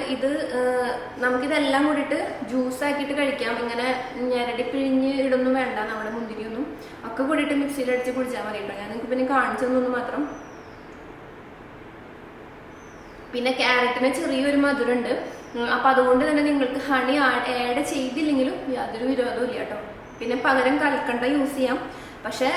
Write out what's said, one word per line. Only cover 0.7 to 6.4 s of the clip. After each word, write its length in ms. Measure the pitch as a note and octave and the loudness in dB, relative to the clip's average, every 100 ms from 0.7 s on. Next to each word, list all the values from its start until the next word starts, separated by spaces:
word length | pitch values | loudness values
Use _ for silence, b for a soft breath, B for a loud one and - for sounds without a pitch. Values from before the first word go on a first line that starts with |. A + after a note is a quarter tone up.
| B3+ A#3+ B3 - - | 2 0 -2 -6 -2
നമുക്കിതെല്ലാം 680 | B3+ B3+ C#4+ D4+ C#4 C4+ D4+ | 0 2 2 2 4 4 4
കൂടിയിട്ട് 320 | C#4+ C4 C#4+ - - G#3+ | 2 0 0 -2 -6 -2
ജ്യൂസ് 360 | B3+ B3+ B3+ | 0 0 0
ആക്കിയിട്ട് 300 | C#4+ C#4+ C#4 C#4+ | -2 0 -2 0
കഴിക്കാം. 360 | C#4 - A3+ A#3 | 0 0 -2 -2
ഇങ്ങനെ 240 | A#3+ A#3+ B3+ B3+ - A#3+ | -2 -2 0 -2 -4 -4
ഞെരടി 460 | B3 B3 A#3+ A#3 | 0 0 0 -2
പിഴിഞ്ഞ് 500 | B3+ C4+ C4+ C4 C4+ C#4 C4+ | -2 0 2 2 2 2 2
ഇടൊന്നും 280 | B3+ B3+ | 4 4
വേണ്ട, 240 | C4 A#3+ G#3+ | 2 2 -2
നമ്മുടെ 320 | A3 A3 G#3+ | -4 -4 -6
മുന്തിരിയൊന്നും, 540 | A#3 A3 G#3+ | -6 -8 -8